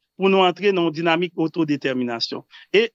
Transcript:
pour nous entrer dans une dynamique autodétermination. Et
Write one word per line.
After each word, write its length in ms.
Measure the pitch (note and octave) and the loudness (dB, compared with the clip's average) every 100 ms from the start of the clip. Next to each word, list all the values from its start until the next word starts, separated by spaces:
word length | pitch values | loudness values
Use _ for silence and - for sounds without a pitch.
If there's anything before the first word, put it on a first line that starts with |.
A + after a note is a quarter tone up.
| _ - | _ -2
pour 120 | F#3+ | 2
nous 100 | F#3+ | 4
entrer 340 | F#3 F3 G3+ | 2 2 0
dans 140 | F#3+ E3+ | 0 0
une 60 | |
dynamique 400 | D#3 E3+ E3 F3+ - | -2 0 0 -2 -2
autodétermination. 1080 | D#3+ E3+ D#3 C#3+ C#3 B2+ B2 A#2 - - - - - | -4 -2 -2 -2 -2 -4 -4 -4 -6 -8 -12 -20 -2
Et 200 | G3 A3+ | 0 0